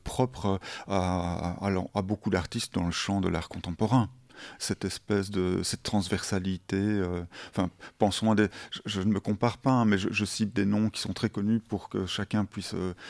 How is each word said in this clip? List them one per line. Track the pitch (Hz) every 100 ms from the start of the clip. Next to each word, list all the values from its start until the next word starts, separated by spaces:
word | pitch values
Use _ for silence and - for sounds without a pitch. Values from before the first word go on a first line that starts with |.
propre | - - 127 127 101 98 - - -
à, | 98 90 90 87 85 87 -
à, | 101
à, | 92 -
à | 101
beaucoup | 95 104 -
d'artistes | 92 82 117 -
dans | 95
le | 87
champ | - - 98
de | 90
l'art | 82 -
contemporain. | 87 87 85 107 127 104 - - - - -
Cette | - 98
espèce | 98 - - 104 98
de, | 98 90 92
cette | 90 -
transversalité, | - 104 87 98 - 98 95 92 - 98
euh, | 104 104 90 90 87 - -
enfin, | - 92 - - -
pensons | 104 - 110
à |
des, | 107 104 - -
je, | -
je | 107 104
ne | 98
me | 107
compare | - 101 120 -
pas, | 139
hein, | 127 110
mais | 98
je, | 101
je | 101 101
cite | - 107
des | 101 101
noms | 104 110
qui | -
sont | 98
très | 95 110
connus | - 101 113
pour | - 101 -
que | 98
chacun | 92 - 101 107
puisse, | 98 104 -
euh, | 92 92 87 -